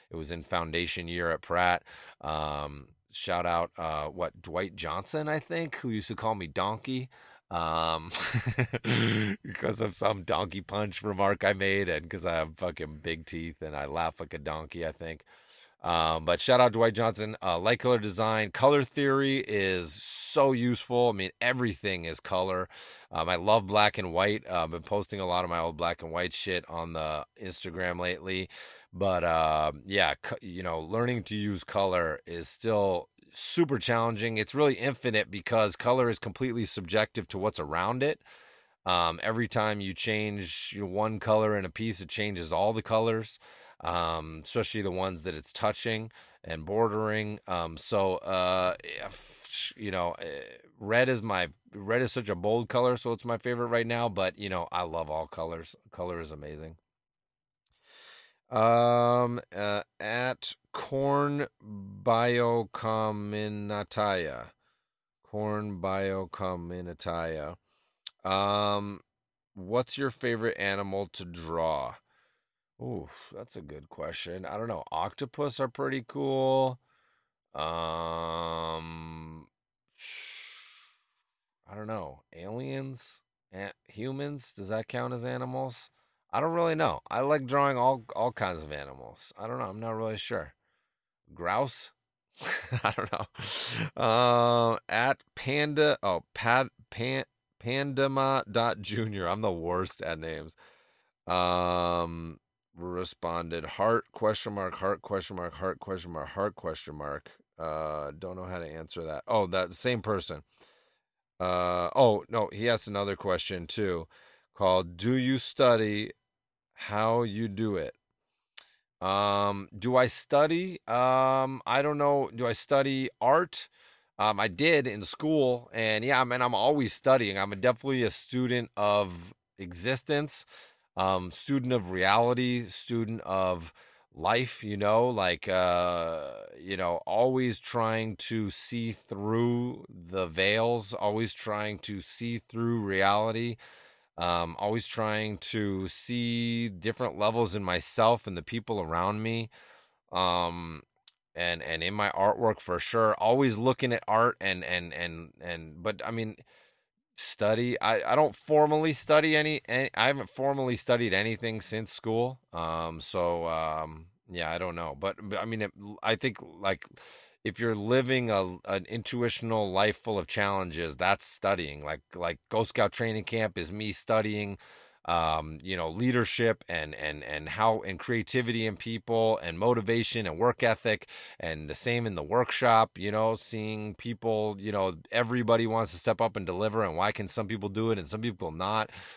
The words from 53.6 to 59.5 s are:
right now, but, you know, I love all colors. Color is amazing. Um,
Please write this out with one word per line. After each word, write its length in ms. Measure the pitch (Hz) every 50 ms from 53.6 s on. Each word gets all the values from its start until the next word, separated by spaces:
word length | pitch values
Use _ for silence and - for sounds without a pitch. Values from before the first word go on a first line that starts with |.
| 120
right 180 | 117 117 117 113
now, 240 | 113 117 117 120 117
but, 300 | 92 98 95 110 - -
you 100 | 101 98
know, 180 | 92 87 85 -
I 100 | - 90
love 300 | 90 82 80 82 80 76
all 160 | 78 80 80
colors. 480 | - - 82 82 82 85 82 82 - - - _ _
Color 280 | - - 87 90 87 85
is 120 | 82 76
amazing. 460 | 78 73 73 73 76 76 80 80 82 - _ _ _ _ _ _ _ _ _ _ _ _ _ _ _ _ _ _ _ _ _ _ - - - - - - - - _ _ _ -
Um, 880 | 123 113 110 117 117 117 120 120 120 120 120 120 120 123 123 120 120 120 - -